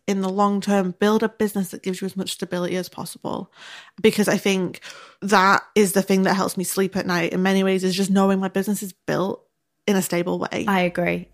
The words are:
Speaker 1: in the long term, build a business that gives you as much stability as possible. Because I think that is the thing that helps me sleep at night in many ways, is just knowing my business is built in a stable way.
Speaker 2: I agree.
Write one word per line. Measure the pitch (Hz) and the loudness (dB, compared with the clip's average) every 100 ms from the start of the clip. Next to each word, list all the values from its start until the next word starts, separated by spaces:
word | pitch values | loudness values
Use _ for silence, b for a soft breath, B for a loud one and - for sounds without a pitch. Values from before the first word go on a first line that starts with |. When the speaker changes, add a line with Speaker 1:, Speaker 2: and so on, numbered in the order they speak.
| - | -4
Speaker 1:
in | 196 | -2
the | 190 | -2
long | 190 202 202 | 2 2 2
term, | 196 202 185 175 | 2 0 0 0
build | 208 220 | 2 2
a | 220 | 0
business | - 214 202 180 | -2 -2 -2 -4
that | - | -6
gives | 190 185 | -8 -6
you | 190 | -6
as | 190 | -6
much | - | -8
stability | - 185 180 175 180 | -8 -6 -4 -4 -4
as | 175 | -6
possible. | - 170 - - - - B B B B - | -10 -12 -10 -8 -8 -8 B B B B 0
Because | 220 214 196 | 2 2 2
I | 202 | 0
think | 202 190 180 - B B B B | 0 0 -2 -6 B B B B
that | 202 202 190 196 - 208 | 2 4 6 4 2 2
is | 202 | 4
the | 196 | 2
thing | 190 190 | 2 2
that | 185 190 | 4 2
helps | 185 - | 0 -2
me | |
sleep | 180 - 190 190 | -4 -2 -2 -2
at | 180 | -2
night | 175 170 | -2 -2
in | 185 | 0
many | 190 190 | 2 2
ways, | 190 190 | 2 2
is | 185 180 | 0 0
just | 190 | 2
knowing | 190 196 190 | 4 4 2
my | 190 | 0
business | 196 196 196 | -2 -2 -4
is | 196 | -6
built | - - 156 185 - _ _ _ _ - | -10 -4 -2 -2 -6 _ _ _ _ 0
in | 196 | 0
a | |
stable | 180 175 175 180 | 0 -2 -2 -4
way. | - 180 175 | -4 -4 0
Speaker 2:
I | 190 | 0
agree. | 180 175 175 175 180 | 0 0 -2 -4 -8